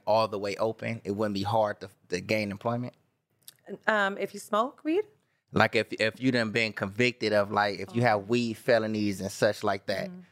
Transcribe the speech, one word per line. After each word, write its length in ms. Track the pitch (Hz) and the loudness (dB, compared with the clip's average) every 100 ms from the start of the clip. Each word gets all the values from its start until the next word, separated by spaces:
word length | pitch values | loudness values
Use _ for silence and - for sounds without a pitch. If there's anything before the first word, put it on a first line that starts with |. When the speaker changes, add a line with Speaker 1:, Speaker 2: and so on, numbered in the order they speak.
| - | 0
Speaker 1:
all 220 | 107 110 | 2 2
the 100 | 101 | -2
way 180 | 101 98 | -4 -2
open? 440 | 113 110 113 113 | -2 -2 -6 -6
It 80 | 95 | -4
wouldn't 220 | 101 110 | -2 0
be 80 | 98 | 0
hard 360 | 98 110 107 104 | 0 2 2 -2
to, 80 | 98 - _ | -12 -18 _
to 120 | 87 | -6
gain 300 | 98 110 104 | -2 0 -2
employment? 420 | 98 117 120 123 - _ _ _ _ - - - - - | -4 -4 -4 -6 -14 _ _ _ _ -20 -20 -16 -4 0
Speaker 2:
Um, 300 | 220 196 202 | 2 2 -2
if 140 | 196 202 | -6 -8
you 40 | |
smoke 420 | - 208 247 - | -4 -2 -2 -4
weed? 200 | 302 339 415 _ _ _ _ | -2 -2 -2 _ _ _ _
Speaker 1:
Like, 240 | - 110 113 | 2 2 2
if, 120 | 110 | -2
if 280 | 120 110 107 | 0 -2 0
you 100 | 127 | 0
done 200 | 123 110 | 0 0
been 220 | 107 113 | 0 -2
convicted 600 | 104 101 104 123 120 110 | -2 -4 0 0 0 2
of, 180 | 104 101 | 2 2
like, 280 | 104 104 90 | 2 0 -2
if 160 | 92 110 | -4 0
you 60 | |
have 160 | 120 107 | 2 2
Speaker 2:
Oh. 40 | 98 | 2
Speaker 1:
weed 260 | 123 117 110 | 0 0 -2
felonies 640 | - 117 110 110 104 95 | 2 2 2 0 -2 -2
and 100 | 98 | -6
such 320 | - 113 104 | 0 2 2
like 240 | 107 98 - | -2 -2 -4
that. 220 | 95 185 | -6 -6
Speaker 2:
Mm-hmm. 100 | 180 - | -10 -18